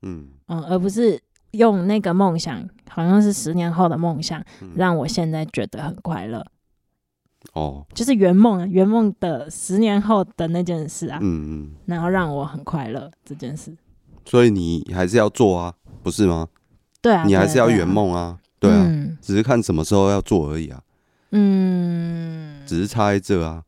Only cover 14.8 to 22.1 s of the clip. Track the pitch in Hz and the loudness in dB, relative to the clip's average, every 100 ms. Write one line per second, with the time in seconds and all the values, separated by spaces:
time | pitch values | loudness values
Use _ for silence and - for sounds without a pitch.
14.8 | - 90 90 117 107 - 110 90 87 87 | -4 -4 0 2 2 4 2 2 -4 -10
15.8 | - - - 87 101 85 80 _ _ _ | -20 -10 -8 0 2 2 -4 _ _ _
16.8 | _ _ 233 202 104 98 98 127 117 110 | _ _ 2 2 4 4 4 4 4 4
17.8 | 85 98 101 87 85 87 _ _ 104 208 | 2 0 0 -2 -6 -10 _ _ 4 4
18.8 | 180 156 143 160 - 98 113 120 110 82 | 4 0 -4 -10 -4 -2 2 0 2 -2
19.8 | 78 101 98 101 - 101 76 78 76 65 | 2 2 4 2 0 0 0 -6 -8 -12
20.8 | _ _ _ _ _ 208 202 196 185 180 | _ _ _ _ _ 0 2 2 0 -2
21.8 | 175 170 170 | -2 -4 -6